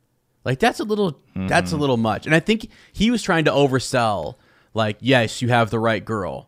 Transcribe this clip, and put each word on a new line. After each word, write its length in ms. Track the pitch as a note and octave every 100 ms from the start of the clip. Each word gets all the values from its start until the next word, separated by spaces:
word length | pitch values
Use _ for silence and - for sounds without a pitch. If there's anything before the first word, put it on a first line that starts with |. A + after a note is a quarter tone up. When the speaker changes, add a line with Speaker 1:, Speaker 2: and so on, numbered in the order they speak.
| _ _ _ _
Speaker 1:
Like, 160 | - C3+
that's 200 | A#3 C#4
a 40 | A3+
little, 340 | G#3 G3 C#3 _ -
that's 360 | F#2 - F3+
a 20 | D3
Speaker 2:
Mm-hmm. 60 |
Speaker 1:
little 160 | D3 A#2+
much. 280 | A2 G#2 -
And 80 |
I 60 | D#3+
think 300 | D#3+ A3 - - _
he 180 | - G#3+
was 100 | A#3+
trying 220 | - E3 D3+
to 60 |
oversell, 840 | C#3 C#3+ C3 - C3 A2+ G2 D2+ - _ _ _
like, 220 | G#2+ G#2+ G#2+
"Yes, 400 | A#2 B2+ A2+ -
you 80 | A#2+
have 220 | A#2+ A2
the 80 | A#2
right 260 | A2+ G#2+ F#2+
girl." 420 | G#2+ F2 C2+